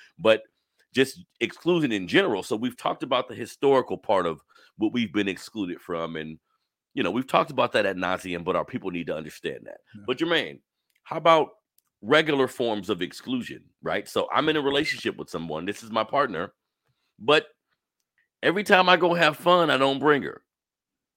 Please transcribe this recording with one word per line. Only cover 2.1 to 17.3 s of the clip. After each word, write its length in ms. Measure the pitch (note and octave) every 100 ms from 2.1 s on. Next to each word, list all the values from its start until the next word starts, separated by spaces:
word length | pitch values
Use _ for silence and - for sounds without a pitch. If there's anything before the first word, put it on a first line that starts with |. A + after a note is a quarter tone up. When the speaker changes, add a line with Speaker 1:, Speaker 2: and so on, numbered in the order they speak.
| E3 F#3+ G2
Speaker 1:
So 120 | - A2
we've 200 | B2 -
talked 260 | - -
about 260 | C#3 B2 B2+
the 60 |
historical 640 | A2 A#2 - C#3+ C3 - F2+
part 300 | - G2 F2
of 160 | D#2 _ _ _ -
what 160 | G#2+
we've 200 | A#2+ A2
been 160 | G#2 G2
excluded 520 | F2 - A2 F#2 E2
from. 360 | - E2+ E2 E2
And, 220 | D#2 D#2 _ _ _ _ _
you 100 | -
know, 80 | F#2+
we've 160 | A2 C3
talked 240 | E3+ D3
about 220 | C3+ B2
that 140 | B2 G2+
ad 100 | F#2
nauseum, 480 | F2+ F#2 F#2 F2
but 120 | E2+ F2
our 80 | D#2
people 240 | - F#2
need 160 | F2 D#2
to 100 | D#2+
understand 440 | D2+ - D#2+ B1
that. 140 | G#1+ G1+ _
Speaker 2:
Yeah. 80 | G#2+ G2+
Speaker 1:
But 120 | C3
Jermaine, 420 | E3 E3 F#2 C#2 _ _ _ _
how 120 | - D#3+
about 320 | E3 D#3+ C#3+ - _ _ _ _
regular 460 | G2+ D3+ D#3 C#3 B2+
forms 400 | - A#2 G#2 F#2
of 120 | F#2
exclusion, 640 | F2+ - - B2+ A2 C2+ - _
right? 260 | D#2+ F#2+ G#2
So 200 | A2 -
I'm 160 | A#2+ D3+
in 80 | D#3
a 40 |
relationship 540 | C#3 C#3 D#3 - A2+ -
with 120 | C#2+
someone. 340 | E2+ D#2+ D2+ F2+
This 160 | G2+
is 80 | A2+
my 140 | A2
partner. 480 | A2 C#3+ C3+ E2 G2 _ _ _ _ _ _ _
But 300 | G#2+